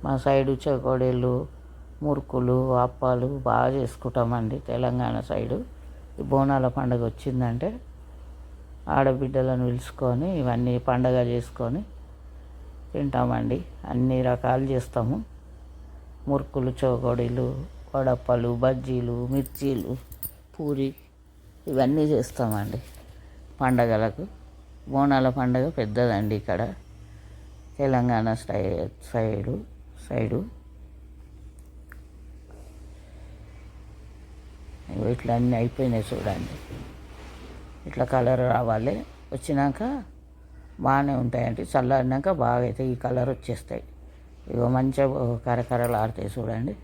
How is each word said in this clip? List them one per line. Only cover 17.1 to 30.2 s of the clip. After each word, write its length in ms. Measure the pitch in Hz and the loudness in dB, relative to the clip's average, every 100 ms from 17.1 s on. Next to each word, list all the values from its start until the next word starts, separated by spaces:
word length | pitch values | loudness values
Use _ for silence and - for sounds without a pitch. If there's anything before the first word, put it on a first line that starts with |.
| 120 120 123 127 131 143 - - | 2 0 0 -2 -2 -8 -12 -6
వడప్పలు, 580 | 135 131 123 - 120 120 120 131 | 0 2 2 4 2 4 2 2
బజ్జీలు, 520 | 127 127 127 120 120 123 | 2 -2 -2 0 -2 0
మిర్చీలు, 600 | 135 139 - 139 127 87 127 - - - - - | 0 -2 -2 -2 0 -2 -6 -8 -14 -14 -16 -20
పూరి, 360 | - 151 139 135 135 - - - - - - - | -8 -4 0 0 -4 -18 -20 -20 -20 -20 -14 -4
ఇవన్నీ 320 | 131 127 151 151 | 2 4 4 4
చేస్తామండి 680 | 143 123 - 120 107 101 120 - - - - - - - - | 4 2 0 0 0 -2 -6 -10 -18 -20 -20 -20 -20 -20 -2
పండగలకు. 640 | 131 123 117 110 113 - 185 - - - - - - | 2 4 6 4 2 -2 -12 -12 -20 -20 -20 -20 -4
బోనాల 360 | 135 143 139 131 127 | 2 4 6 4 2
పండుగ 280 | 123 127 139 151 | 2 2 2 0
పెద్దదండి 580 | 110 107 123 104 107 104 | -2 2 4 4 2 0
ఇక్కడ 200 | - 92 123 190 - - - - - - - - - - | 0 -2 -2 -4 -14 -20 -20 -20 -20 -20 -20 -20 -20 0
తెలంగాణ 480 | 139 127 123 117 113 113 | 4 4 4 4 2 0
style 480 | - - 98 85 76 - - | -2 -2 0 0 -4 -8 -4
సైడు, 440 | 117 110 104 107 160 - - - - - | 0 0 0 -2 -4 -8 -16 -20 -18 -6
సైడు. 340 | 131 | -2